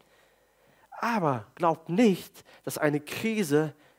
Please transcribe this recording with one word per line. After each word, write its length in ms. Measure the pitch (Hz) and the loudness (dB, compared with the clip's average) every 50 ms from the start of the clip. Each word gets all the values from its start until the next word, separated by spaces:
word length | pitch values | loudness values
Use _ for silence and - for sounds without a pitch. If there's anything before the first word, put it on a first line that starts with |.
| _ _ _ _ _ _ _ _ _ _ _ _ _ _ _ _ _ _ - - | _ _ _ _ _ _ _ _ _ _ _ _ _ _ _ _ _ _ -12 -6
Aber 460 | 220 233 233 214 170 147 131 113 101 - - | -4 -2 -2 0 0 0 -2 -2 -6 -10 -6
glaub 340 | - 175 165 156 - - - | -2 0 0 0 -2 -4 -2
nicht, 540 | 165 214 247 214 180 - - - - - - - - - - | 2 4 4 4 4 2 -2 -12 -20 -20 -20 -20 -20 -16 -10
dass 140 | 147 - - | -10 -4 -2
eine 220 | 156 147 147 147 | 0 0 0 0
Krise 720 | 147 - - - - 220 220 214 190 143 143 151 156 151 - _ _ _ _ | -4 -6 -8 -6 -4 -2 -2 -2 0 2 2 2 2 0 -4 _ _ _ _